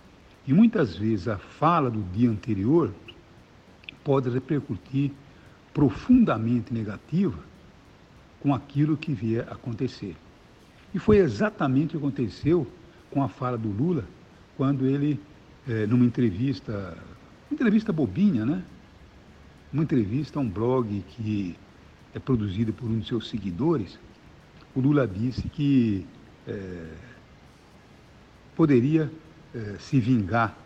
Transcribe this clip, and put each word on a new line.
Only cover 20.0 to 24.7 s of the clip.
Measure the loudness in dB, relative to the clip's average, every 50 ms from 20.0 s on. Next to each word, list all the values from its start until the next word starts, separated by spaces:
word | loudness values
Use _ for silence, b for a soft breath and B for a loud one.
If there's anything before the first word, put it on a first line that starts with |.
| 0 0 -2 -4 -4 -4 -4 -4
a | -4
um | -4
blog | -2 -2 0 0 0 0 0 -2 -4 -6 -8 -10
que | -12 -8 -6 -4 -2 -2 -4 -6 -8 -12 -18 -20 -20 -20 -20 -20 -20 -20 -20 -16 -14
é | -10
produzido | -2 0 0 0 0 -2 -2 -2 -2 -2
por | -4 -6 -4 -4
um | -4 -4
de | -4 -4
seus | -6 -6 -6 -6
seguidores, | -8 -6 -6 -6 -4 -2 0 0 0 0 -2 -6 -12 -20 -20 -20 -20 -20 -20 -20 -20 -20 -20 -20 -20 -20 -18 -8